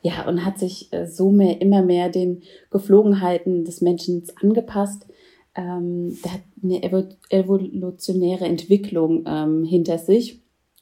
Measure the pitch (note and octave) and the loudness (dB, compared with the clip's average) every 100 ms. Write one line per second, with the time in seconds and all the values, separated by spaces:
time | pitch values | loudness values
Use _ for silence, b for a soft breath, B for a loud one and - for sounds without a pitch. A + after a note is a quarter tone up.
0 | F3 E3 - F3 F3+ G3 F#3+ - - F3 | -4 -4 -4 -2 -4 -4 -8 -8 -10 -10
1 | E3+ D#3+ F#3+ G3+ F#3+ E3+ G3 G3 F#3 F3 | -10 0 4 6 4 2 4 4 4 2
2 | F3+ F3+ F3+ F3+ B B B G3 - G3 | 0 -2 -2 -4 B B B -6 4 6
3 | G#3+ G3 F3+ F3 F#3 F3+ E3 - F3 E3+ | 6 2 2 -2 0 -2 -4 -2 0 0
4 | - F3 - - G3+ A3 A#3 G#3 G3+ G3+ | -2 -6 -6 0 2 2 -2 -4 -4 -6
5 | _ b b b b - F3+ F3+ F3 F3 | _ b b b b -10 -8 -6 -6 -4
6 | F3 - F3 F#3 - - F#3 F3+ F#3+ F#3 | -6 -8 -10 -10 -16 -6 -2 -2 0 -2
7 | F#3+ - _ G3 F#3 G3 F#3 G3 F3+ F3+ | -2 -12 _ 0 2 0 -2 -6 -8 -10
8 | - F#3 F3 F3+ F3 E3+ - G3+ G3+ E3+ | -4 0 0 -2 -2 -4 2 0 2 -2
9 | D#3+ E3 D#3 D#3 D#3 D#3+ E3 F3 E3+ E3 | 0 0 -2 -4 -2 -2 0 0 0 -4
10 | - G#3+ A#3 - _ _ _ _ | 2 2 2 -12 _ _ _ _